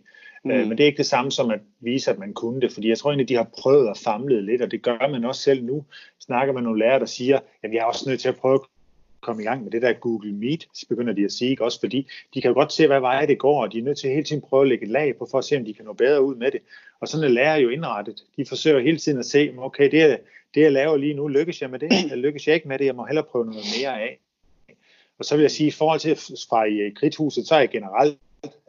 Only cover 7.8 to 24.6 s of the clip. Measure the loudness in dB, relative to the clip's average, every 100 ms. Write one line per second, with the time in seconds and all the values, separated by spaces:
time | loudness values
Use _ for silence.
7.8 | 0 -2 -4 -2 -2 -2 2 2 0 _
8.8 | _ _ _ _ -8 -6 -4 -6 -4 -2
9.8 | 0 0 -4 -6 -6 -6 -4 -6 -8 -20
10.8 | -8 -4 -2 -2 -2 -2 -2 0 -2 -2
11.8 | -4 -4 -6 -16 -12 -2 2 2 2 4
12.8 | 4 4 2 0 2 2 2 2 0 -4
13.8 | -4 -4 -2 -2 -2 -6 0 4 4 2
14.8 | 0 0 0 -4 -4 -4 0 -2 -4 -12
15.8 | -14 0 4 4 2 0 -4 -4 -10 -20
16.8 | -20 _ -8 -2 2 4 4 4 2 0
17.8 | -6 -6 -8 -14 _ -10 -8 0 2 4
18.8 | 4 0 0 -2 0 2 2 -4 -10 2
19.8 | 4 6 6 4 -4 -20 _ 4 4 4
20.8 | 2 2 0 -4 0 0 0 -4 -10 -8
21.8 | 0 0 0 -2 -2 -2 0 0 0 -2
22.8 | -2 -2 -4 -4 -2 -4 -4 -6 -8 -6
23.8 | -6 -6 -8 -10 _ _ _ _